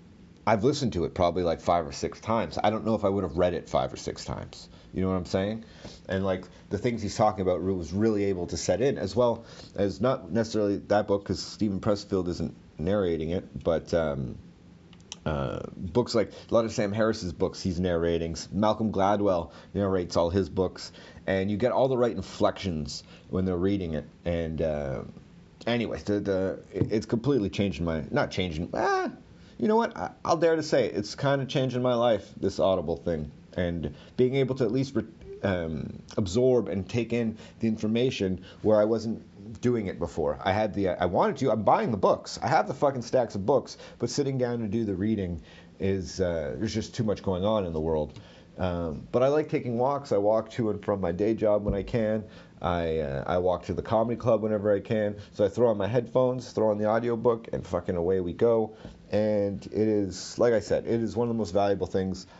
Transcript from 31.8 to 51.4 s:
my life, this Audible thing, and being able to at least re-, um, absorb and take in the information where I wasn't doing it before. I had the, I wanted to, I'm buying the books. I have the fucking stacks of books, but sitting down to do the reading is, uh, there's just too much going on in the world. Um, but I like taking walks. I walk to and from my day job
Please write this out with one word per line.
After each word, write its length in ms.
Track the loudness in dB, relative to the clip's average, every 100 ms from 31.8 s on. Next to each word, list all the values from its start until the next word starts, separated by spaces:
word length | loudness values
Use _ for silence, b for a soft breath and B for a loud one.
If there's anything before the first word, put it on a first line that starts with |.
my 120 | 2
life, 360 | 2 4 2 -2 -4
this 240 | -2 2
Audible 380 | 2 2 0 -2
thing, 340 | -2 -2 -4 -10 -8 -2
and 400 | -2 -2 -6 B B 0
being 180 | 2 2
able 200 | 0 0
to 100 | 0
at 80 |
least 220 | 0 -2 -2
re-, 100 | -4 -8 -16 -4
um, 580 | 0 0 -2 -4 -6 -10 -8 -4
absorb 500 | -2 2 4 4 2
and 220 | -2 -4
take 240 | -2 -2
in 240 | 0 -2 -4 B B
the 80 | -2
information 760 | 0 0 2 2 0 0 -2 B B
where 200 | 4 6
I 40 | 6
wasn't 360 | 2 -2 -6 -10 -18 -16 -4
doing 260 | 0 0 -2
it 120 | -4
before. 400 | -6 -2 -2 0
I 80 | 0
had 220 | 2 2
the, 160 | 0 0
I 160 | 2 0
wanted 320 | 2 0 2
to, 140 | 2
I'm 120 | 2
buying 280 | 4 4 4
the 60 | 2
books. 420 | 4 2 -2 -6
I 60 | 2
have 200 | 2 2
the 60 |
fucking 300 | 0 0 0
stacks 320 | 0 0 0 0
of 100 | 2
books, 320 | 2 2 -10 B B
but 100 | -4
sitting 280 | -2 -2 0
down 220 | 0 -2
to 80 | -2
do 160 | -2
the 120 | -2 0
reading 460 | 0 0 -2 -4 B B B -4
is, 400 | -2 -2 -2 -2
uh, 360 | 0 0 -4 -4
there's 160 | -2
just 220 | -2 -4 -2
too 80 |
much 180 | -2 -2
going 240 | -2 0 2
on 200 | 0 0
in 80 |
the 60 | -2
world. 380 | 0 0 -2 -8 B B B -4
Um, 480 | -2 -2 -4 -6 -2
but 100 | 2
I 60 | 4
like 220 | 2 0
taking 280 | -2 -2 0
walks. 340 | 0 0 0
I 60 | 2
walk 320 | 4 2 0
to 180 | -2 -2
and 120 | 0
from 180 | -2 0
my 100 | 0
day 240 | 0 2
job 300 | 2